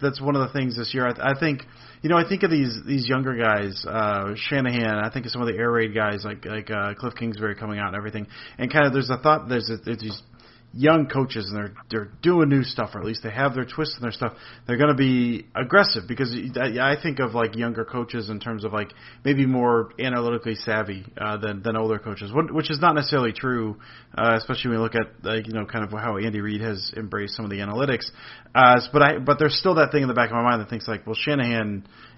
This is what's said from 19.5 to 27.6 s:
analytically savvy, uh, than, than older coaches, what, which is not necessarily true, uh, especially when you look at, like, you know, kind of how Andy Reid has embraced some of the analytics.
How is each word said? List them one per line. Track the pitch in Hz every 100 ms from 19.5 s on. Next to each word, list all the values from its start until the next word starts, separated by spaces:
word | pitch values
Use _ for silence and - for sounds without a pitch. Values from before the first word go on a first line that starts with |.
| 127 120 117 113 -
analytically | 127 123 117 117 117 107
savvy, | - 110 104 98 95 -
uh, | 107 107
than, | 104 98
than | 113 110
older | 110 107
coaches, | 113 101 101
what, | 127 165
which | 151 156
is | 147
not | 175 151
necessarily | 139 147 120
true, | - 131 123 110 104 - - - -
uh, | 113 113
especially | - 123 127
when | 113
you |
look | 113 113
at, | 110 -
like, | 98 110 107
you |
know, | 110
kind | 104 117
of | 104
how | 107 117 101
Andy | 110 104
Reid | 104 104
has | 110 98 - -
embraced | 107 104 101 -
some |
of | 107
the |
analytics. | 101